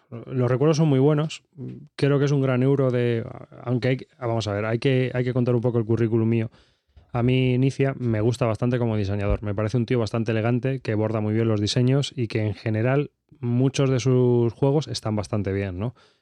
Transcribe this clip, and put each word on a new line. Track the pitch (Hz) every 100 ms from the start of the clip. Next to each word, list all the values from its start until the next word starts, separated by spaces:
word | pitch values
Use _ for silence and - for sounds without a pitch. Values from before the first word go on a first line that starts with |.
| _ 117 -
los | 135 120
recuerdos | 123 147 151
son | 160
muy | 131
buenos. | 139 151 156 - - - 127 127 147
Creo | - 139 143
que |
es | 143
un | 143
gran | 131 127
euro | 131 139 131
de, | 123 120 117 110 - - -
aunque | - 127 127
hay, | 131 - _
vamos | 123 113 107
a |
ver, | 101
hay | 107 113
que, | 139 131 127
hay | 127
que | 123
contar | 127 123
un | 120
poco | 120 117
el |
currículum | 107 113 113 113 113
mío. | 117 113 - _ _ _ _ -
A | 123
mí | 120 127 127
Inicia | 123 135 - 135 135
me | 123 110
gusta | 110 120
bastante | 117 107 123 123
como | 117 107
diseñador. | 98 101 101 104
Me | 104
parece | 101 107 123
un | 113
tío | 127
bastante | 107 117 113
elegante, | 113 113 123 131 135
que | - 107
borda | 107 110
muy | 107
bien | 110 113
los | 107
diseños | 104 - 123 135 135 -
y | 117
que | 117
en | 107
general | 98 113 110 120 139 143 _ _ -
muchos | 123 120 131 - 135
de | 131
sus | 131 127 123 120 117
juegos | - 139 143 131
están | 113 113
bastante | 107 101 110 98
bien, | 98 98 87
¿no? | 113 - _ _